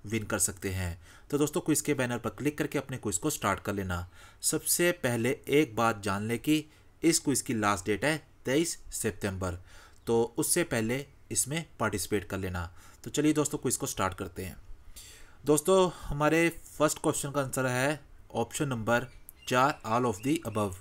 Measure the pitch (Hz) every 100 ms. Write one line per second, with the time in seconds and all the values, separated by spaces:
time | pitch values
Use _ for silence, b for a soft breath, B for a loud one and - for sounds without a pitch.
0 | 104 110 104 104 - 92 98 92 90 85
1 | B B - 143 147 180 - 151 - 139
2 | 123 120 117 - 135 147 143 147 - 127
3 | 107 - 156 - 107 95 - 101 92 87
4 | 90 B B B - 156 - - 175 175
5 | 127 120 120 - - 139 151 107 113 107
6 | 98 98 107 113 - 151 147 b b -
7 | 160 160 - 123 - 113 104 98 107 101
8 | 135 156 - - - 139 170 - - -
9 | 113 98 104 92 92 90 B B B B
10 | - 117 117 - 147 175 165 120 110 131
11 | 143 - - 107 127 160 160 - 110 104
12 | - 104 92 95 92 90 85 B B B
13 | 117 147 151 151 143 147 135 - 135 -
14 | 95 92 95 - 92 - - - - B
15 | B B B B 135 151 - 190 180 -
16 | - 143 151 160 170 165 - - 151 -
17 | 160 143 147 139 135 131 131 123 135 151
18 | - - - - 113 - 147 123 110 120
19 | 123 - - - - 127 139 - - 113
20 | 123 101 123 160 120 107 104 92